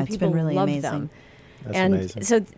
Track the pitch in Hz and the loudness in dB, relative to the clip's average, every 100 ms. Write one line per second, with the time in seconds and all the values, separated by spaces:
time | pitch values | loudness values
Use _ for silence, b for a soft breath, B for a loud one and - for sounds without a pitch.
0 | 139 208 170 160 160 147 143 143 139 147 | 0 0 0 2 2 2 0 0 -2 -4
1 | 147 - b b b b 113 185 185 190 | -6 -12 b b b b -6 0 2 2
2 | 190 - 202 233 190 | -2 -4 0 2 0